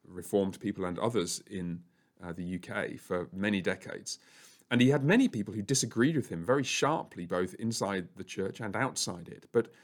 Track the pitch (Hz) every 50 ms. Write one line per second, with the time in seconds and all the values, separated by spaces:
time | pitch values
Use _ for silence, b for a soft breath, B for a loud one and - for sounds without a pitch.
0 | _ - 90 90 87 - 107 101 98 95 - - - 101 101 95 92 90 87 -
1 | - 117 117 104 87 87 - - - - 104 92 87 87 85 85 - _ _ _
2 | _ _ _ - 87 87 82 95 87 87 90 87 - - 104 104 - - - -
3 | - - 120 87 85 - - 95 101 107 104 95 82 98 95 - - - - -
4 | - - - B B B B B B B B B B B 123 123 123 131 143 143
5 | 135 151 202 247 269 - - 113 98 107 95 98 101 - 135 - 139 110 - 110
6 | 120 156 165 135 - - - 85 85 117 131 147 127 - - - 143 139 160 175
7 | - - - - 87 85 92 90 92 90 - - 120 113 110 - 110 98 98 95
8 | 87 - - - - - - 101 95 95 - - 113 104 95 107 131 127 78 -
9 | - 107 87 87 85 - - - - - - 117 113 - b b